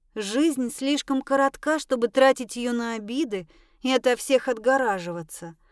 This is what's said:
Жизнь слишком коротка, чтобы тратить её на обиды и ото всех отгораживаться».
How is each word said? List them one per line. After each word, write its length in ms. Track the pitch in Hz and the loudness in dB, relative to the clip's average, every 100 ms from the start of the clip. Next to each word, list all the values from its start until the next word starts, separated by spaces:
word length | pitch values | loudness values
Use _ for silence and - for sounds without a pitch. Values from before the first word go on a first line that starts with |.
| _ 214 | _ -10
Жизнь 560 | 196 233 320 262 240 | -4 0 0 0 -4
слишком 500 | - 269 294 - 269 | -4 -2 -2 0 -4
коротка, 580 | - 277 269 - 294 311 | 0 2 2 0 -2 -2
чтобы 280 | - 254 226 | -2 -2 0
тратить 480 | 269 269 262 240 240 | 4 4 4 -2 -6
её 180 | 240 | -4
на 220 | 240 233 226 | -4 -4 -6
обиды 520 | 208 254 285 196 170 _ _ _ | -6 -4 -4 -4 -8 _ _ _
и 100 | 254 | 0
ото 240 | 262 254 247 | 2 2 2
всех 320 | - 254 - | 2 2 2
отгораживаться». 1080 | 226 220 262 247 190 170 170 160 - 170 160 _ | -2 2 2 2 0 -4 -8 -10 -12 -16 -18 _